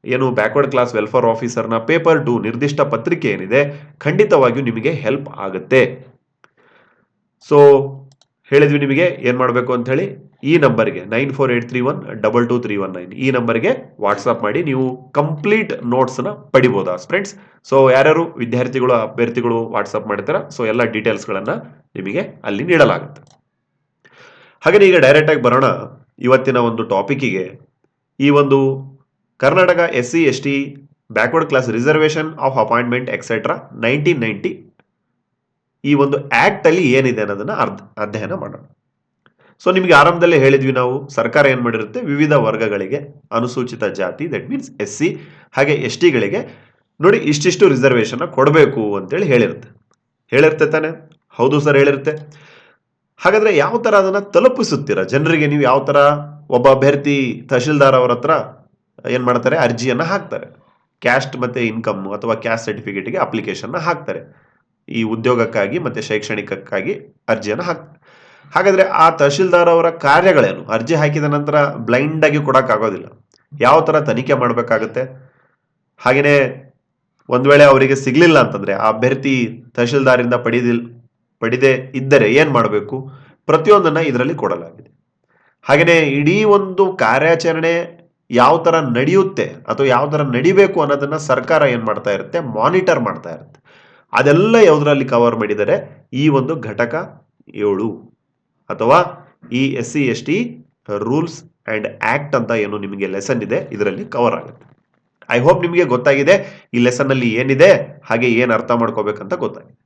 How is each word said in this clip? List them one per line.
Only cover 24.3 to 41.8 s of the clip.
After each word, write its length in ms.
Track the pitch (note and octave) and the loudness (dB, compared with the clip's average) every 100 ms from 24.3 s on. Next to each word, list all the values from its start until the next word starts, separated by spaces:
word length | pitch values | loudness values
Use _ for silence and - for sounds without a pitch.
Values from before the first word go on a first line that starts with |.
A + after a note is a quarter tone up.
| _ _ _ | _ _ _
ಹಾಗೇನೆ 240 | D#3 G3 | 2 6
ಈಗ 140 | G3 F#3 | 6 6
ಡೈರೆಕ್ಟ್ 320 | C3+ D3 D3+ | 6 6 4
ಆಗಿ 120 | C#3+ | 2
ಬರೋಣ 220 | A#2+ B2 C3+ F2 A2 - _ _ | 2 2 2 -2 -8 -18 _ _
ಇವತ್ತಿನ 380 | B2 B2+ C3+ B2+ | 2 2 2 0
ಒಂದು 260 | A#2+ A2+ | 0 -2
ಟಾಪಿಕ್ಕಿಗೆ. 800 | G#2+ G2 G2 C#3+ B2+ F#2+ F2+ - _ _ _ _ _ _ | -2 -2 -2 -4 -4 -6 -8 -14 _ _ _ _ _ _
ಈ 100 | C#3 | 2
ಒಂದು 520 | C#3+ C#3 C#3 C3+ C3+ - _ _ _ _ _ | 4 4 2 2 -4 -12 _ _ _ _ _
ಕರ್ನಾಟಕ 540 | C3 F3 F3+ E3+ E3+ | 2 4 4 4 0
ಎಸ್ 160 | - A#2+ | -2 -2
ಸಿ, 140 | E3 | 0
ಎಸ್ 160 | D#3 A#2+ | 2 0
ಟಿ, 360 | C#3+ C#3 C#3 - _ _ _ | -4 -4 -6 -12 _ _ _
Backward 360 | G#2+ A#2+ D#3+ D#3+ | -2 0 0 0
Class 240 | C3 A#2+ | -2 0
Reservation 520 | A2+ C3 D#3 D3+ D#3+ | -2 0 2 2 0
of 400 | D#3 D#3 C#3 B2+ | -6 -4 -4 -2
Appointment, 460 | A2 A#2+ B2 B2 B2 | 0 0 -2 -4 -4
ಎಕ್ಸೆಟ್ರಾ 460 | - - A2+ - F3+ - | -8 -6 -6 -4 -6 -10
ನೈನ್ಟೀನ್ 460 | - A#2 D3 D3+ D#3 | -6 -2 0 -2 -2
ನೈಂಟಿ, 560 | A2+ G2+ G3 - - _ _ _ _ _ _ _ _ _ _ _ | -4 -6 -8 -10 -20 _ _ _ _ _ _ _ _ _ _ _
ಈ 100 | C#3 | -2
ಒಂದು 340 | C#3+ C#3 C3+ - | 0 2 -2 0
ಆಕ್ಟ್ 380 | A#2+ F3 G3+ E3 | 2 2 2 2
ಅಲ್ಲಿ 260 | E3+ D3+ | 2 2
ಏನಿದೆ 280 | B2+ C3 A2 | 2 2 -2
ಅನ್ನೋದನ್ನ 320 | G2+ G2+ G#2+ | -6 -6 -8
ಅರ್ಧ-, 500 | G#3+ A2 G2 - - | -4 -6 -6 -18 -10
ಅಧ್ಯಯನ 300 | G#2 G#2+ G2+ | -8 -8 -8
ಮಾಡೋಣ. 280 | F#2+ - - - _ _ _ _ _ _ _ _ _ | -10 -12 -16 -20 _ _ _ _ _ _ _ _ _
So 100 | F#3+ | 0
ನಿಮ್ಗೆ 200 | F#3 F#3 | 0 4
ಆರಂಭದಲ್ಲೇ 440 | D3 D#3 F3 E3+ D#3+ | 6 6 4 2 4
ಹೇಳಿದ್ವಿ 340 | C3+ C#3 C3 | 4 4 0
ನಾವು, 360 | B2+ B2+ C3+ C#3 | -2 -2 -4 -6
ಸರ್ಕಾರ 380 | - A#2+ D3+ C#3 | -4 0 2 2
ಏನ್ 140 | B2+ | 2
ಮಾಡಿರುತ್ತೆ, 400 | A#2+ A2+ | -2 -4